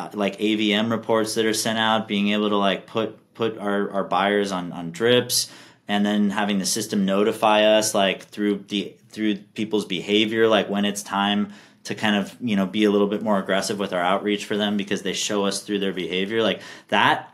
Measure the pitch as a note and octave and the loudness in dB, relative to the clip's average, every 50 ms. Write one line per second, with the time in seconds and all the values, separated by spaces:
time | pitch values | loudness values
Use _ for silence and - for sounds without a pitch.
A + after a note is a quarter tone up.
0 | E2+ D#2+ - G#2 G2+ G2 - - G#2+ G#2+ G#2+ G#2+ A2 G#2 G2+ G#2 A2 A#2 A#2 A2 | -14 -8 -4 -2 -2 -2 -2 -2 0 0 0 2 2 2 2 2 0 0 -2 -2
1 | A2+ - A2+ A2 G#2+ A2 - A2+ A2 A2 G#2+ G#2+ - A#2 A2 A2+ A2+ A2 A2 A2 | -2 0 0 0 0 0 0 0 0 0 0 -2 -2 -2 0 0 2 2 2 0
2 | G#2+ - G#2 G2+ G2+ G2+ G#2 G#2 G#2+ G#2 G#2 G2+ G2 G2 F#2 - - - - A#2 | 0 -2 -2 0 0 0 0 0 0 0 2 2 2 2 0 0 -4 -6 -4 -4
3 | A2 G#2 - - _ _ _ - A2+ A2 - - G2 G#2 G2+ G2+ G2+ G2 - G2 | -4 -4 -6 -12 _ _ _ -4 -4 -4 -4 -4 -4 -2 -2 -2 -2 -2 -2 -4
4 | F#2 - F#2 F2+ G2 G2+ G#2 G#2 G2+ G2 F#2+ F2+ F2 E2+ - E2+ E2+ E2+ E2 E2+ | -2 0 0 2 2 2 2 2 0 0 -2 -6 -6 -8 -8 -10 -10 -10 -4 -2
5 | A2+ A#2+ B2 B2 A#2+ B2 - - - - - - - - - _ _ - G#2 G2+ | 2 2 4 2 2 0 -2 -4 -4 -4 -8 -18 -20 -20 -20 _ _ -4 -2 0
6 | G2+ G#2 G#2 G#2 G#2 G2+ G2 A2 G#2 G#2 G#2 G2 F2+ - - A2+ G#2+ - A2 G#2 | 0 2 2 2 2 2 0 0 -2 0 0 -2 -2 -2 -2 -4 -4 -2 -2 0
7 | F#2+ F#2+ G2 G2+ G#2 A2 G#2+ A2 A#2 G#2+ G#2+ G#2+ G#2+ G#2+ G#2+ A2 G#2+ G#2+ - G#2 | 0 2 2 2 2 2 2 2 2 4 4 6 6 6 6 4 4 2 2 2
8 | G2 F#2+ F#2 F2+ - - - G#2+ G#2 G#2 G2+ F#2+ F#2+ - G#2+ G2+ F2 C#2+ - - | 2 2 0 -2 -8 -12 -6 -2 0 0 0 0 -2 -4 -4 -4 -4 -6 -10 -18
9 | _ - - G#2+ G#2+ G#2+ G#2 G2 - - - - G#2+ G#2+ A2 G#2 G2+ - F#2+ E2 | _ -14 -8 -4 -2 -2 -2 -2 -6 -10 -8 -6 -4 -2 -2 -2 -2 -2 -6 -6
10 | - G2 G#2 A2 A2 G#2+ A2+ A2+ A2+ A2 A2 G2+ F#2 - G2 G2+ G2+ G#2 G2+ - | 0 2 4 4 4 4 2 4 4 4 4 4 2 2 0 -2 0 -2 -2 -4
11 | - - G2 G2 G2+ G2+ G#2 G2+ G#2 G2+ - - - - _ _ - - A2 - | -6 -4 -2 0 0 2 2 0 -2 -4 -6 -14 -20 -20 _ _ -10 -10 -6 -2
12 | A2 G#2+ G#2 G2+ F#2+ - - - B2 A#2+ G#2 G2 F#2+ F#2 G2+ G#2+ G#2+ G#2 G2+ G#2 | 0 0 2 0 0 -2 -6 -8 -4 -2 0 0 0 0 2 2 4 4 4 4
13 | G2+ G2 G#2+ G#2 A2 A2 G#2 F#2+ F#2 - F#2+ G2 G2 - G#2+ F#2+ G2 F2+ F#2+ F2+ | 2 2 0 -2 -2 0 0 0 0 0 0 0 0 -2 -4 -4 -4 -2 -2 0
14 | F2 F2+ F#2+ - - G#2 G#2 G2+ - - G#2+ G2+ G#2+ G#2 G#2 G2+ G2 - G#2 F#2 | 2 2 2 0 0 -2 -2 -2 -4 -4 -4 -2 -2 -2 -2 -2 -4 -4 -4 -4
15 | - F#2+ F2 - - - G#2+ G2+ G2 G2 G2 - - - G#2 G2 G2 G2 F2+ F#2 | -4 -4 -4 -4 -4 -2 -2 -2 0 -2 -2 -4 -4 -4 -4 -2 -2 -4 -4 -4
16 | E2+ - F2+ F#2 G2 G2 A2+ A2+ A2 G2+ - - - - - - - - G#2 G#2 | -6 -4 -4 -4 -2 -2 0 0 0 0 0 -2 -6 -16 -18 -20 -6 0 2 4
17 | A#2 C#3+ D3+ - - - | 4 4 2 0 -4 -6